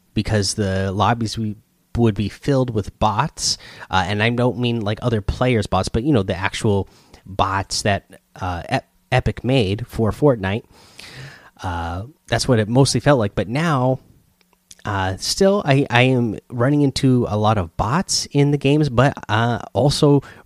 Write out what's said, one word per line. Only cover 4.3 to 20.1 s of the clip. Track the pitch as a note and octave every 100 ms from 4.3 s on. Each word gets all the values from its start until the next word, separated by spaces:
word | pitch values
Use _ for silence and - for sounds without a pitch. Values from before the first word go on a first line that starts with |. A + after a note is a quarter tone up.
don't | A#2+ B2 G#2+
mean, | B2 A#2
like, | G#2+ A2
other | B2+ A2+
players' | - - B2+ A#2 G2
bots, | F#2 F#2+
but, | A#2
you | B2+
know, | C3+
the | F#2+ F2
actual | G2 - A2+ G2+ F#2 _ _ - -
bots | F#2+ F#2+ G2 F#2+ -
that, | G#2+ G2 - - _ -
uh, | F#2 F2 -
Ep-, | - - _ -
Epic | B2+ A#2 -
made | A#2 C3+ F#2+ G#2 A#2+
for | - A2
Fortnite. | - D3 A#2 F#2+ G#2+ - - - - - - C3+ - - -
Uh, | F#2+ E2+ E2 F2 A2+ - -
that's | A#2 -
what | A#2+
it | G#2
mostly | B2 C3+ B2
felt | C#3 C#3+
like. | G#2
But | - F#2+
now, | B2+ E3+ C#3 B2+ C3 _ _ _ _ _ _ - -
uh, | - G2+ F#2 F#2
still, | - - G3 G3+
I, | - C#3 C#3
I | A#2+
am | B2+ C3 A#2+ G2 -
running | A#2+ B2 D3
into | C#3+ - C3+ B2+ A#2
a | G#2
lot | G#2+ G#2+
of | E2 -
bots | G2 D3 F#3+ - -
in | C#3+ C#3+
the | D3
games, | C3+ D3 D3+
but, | A#2 C3+ - -
uh, | A2 A#2 A#2 -
also | - C#3 - D3+